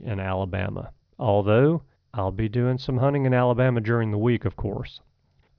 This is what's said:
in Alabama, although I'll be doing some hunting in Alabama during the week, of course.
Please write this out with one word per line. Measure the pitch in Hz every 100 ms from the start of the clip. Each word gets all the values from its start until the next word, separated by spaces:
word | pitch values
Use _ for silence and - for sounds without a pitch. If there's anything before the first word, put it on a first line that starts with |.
| 117
in | 98
Alabama, | 95 92 95 95 98 92 - - _ -
although | 117 101 101 113 143 165 - _ _
I'll | 107 95
be | 95 110
doing | 120 123 127
some | - 127
hunting | 135 143 131
in |
Alabama | 127 123 120 131 120
during | 107 117 110
the | 104
week, | 120 117
of | 95 -
course. | 101 110 117 - _ _ _ _ _